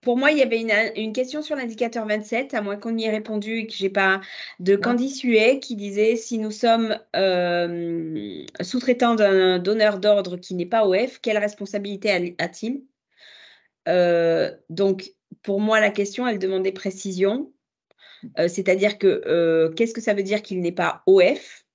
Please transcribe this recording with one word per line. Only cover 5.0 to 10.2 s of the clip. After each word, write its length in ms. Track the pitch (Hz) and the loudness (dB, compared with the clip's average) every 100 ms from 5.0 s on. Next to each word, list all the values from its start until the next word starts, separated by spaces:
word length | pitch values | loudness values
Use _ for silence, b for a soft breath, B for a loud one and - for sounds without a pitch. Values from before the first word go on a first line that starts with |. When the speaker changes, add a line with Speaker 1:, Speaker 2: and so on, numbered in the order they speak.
| 262 - | -2 -4
Speaker 1:
Huet, 380 | 247 220 220 269 | 2 4 4 2
qui 160 | - 214 | -2 -10
disait, « 400 | 202 196 220 233 | -6 0 0 0
Si 220 | 226 226 | -2 -6
nous 120 | 220 | -6
sommes, 460 | 214 233 226 226 214 _ - | -2 2 2 0 -4 _ -2
euh, 1300 | 190 180 175 175 175 170 170 170 160 156 104 85 69 - | 0 2 0 0 -2 -4 -6 -6 -6 -8 -8 -12 -14 -10
sous-traitants 540 | 180 254 240 247 240 226 | -6 -4 0 2 2 4
d'un 440 | 208 190 185 185 | 4 4 4 2
donneur 380 | 180 220 214 196 | 0 2 2 2
d'ordre 380 | 202 208 | 2 2